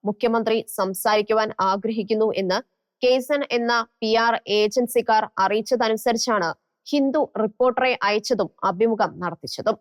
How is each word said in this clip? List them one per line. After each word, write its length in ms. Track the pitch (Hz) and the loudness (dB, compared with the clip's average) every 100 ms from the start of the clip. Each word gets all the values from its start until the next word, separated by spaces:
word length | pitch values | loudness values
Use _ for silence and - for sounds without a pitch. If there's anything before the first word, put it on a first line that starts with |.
| 196 | -4
മുഖ്യമന്ത്രി 500 | 208 240 226 - 226 - - | -2 0 0 0 0 -2 -4
സംസാരിക്കുവാൻ 680 | 190 190 226 214 208 220 214 - 190 | -4 -2 0 0 2 0 0 0 0
ആഗ്രഹിക്കുന്നു 580 | 196 220 226 202 220 220 - | 0 -2 -4 -2 0 0 0
എന്ന് 160 | 190 190 - _ _ _ | -2 -2 -4 _ _ _
കേസൻ 380 | 247 254 247 285 285 240 | 2 2 2 -2 0 -2
എന്ന 140 | 233 233 226 _ | 0 0 -2 _
പി 100 | 220 220 233 | 0 2 2
ആർ 100 | 233 - 208 | 0 0 0
ഏജൻസിക്കാർ 640 | 214 254 240 240 233 220 214 - 190 | 2 2 0 0 2 2 0 -2 0
അറിയിച്ചതനുസരിച്ചാണ് 1040 | 214 214 240 226 220 254 226 - 214 165 - _ _ - | 0 -2 0 0 0 0 0 0 0 -2 -6 _ _ -2
ഹിന്ദു 300 | 294 277 302 285 - | 0 2 0 -2 -2
റിപ്പോർട്ടറെ 520 | 208 - 254 247 254 247 202 | -4 2 0 2 0 0 0
അയച്ചതും 420 | 208 208 214 175 _ 190 | 0 0 -2 -2 _ -4
അഭിമുഖം 420 | 180 226 220 - 147 | 0 0 2 -2 -2
നടത്തിച്ചതും. 540 | 180 170 127 - 185 214 | -8 -8 -12 -6 -4 -4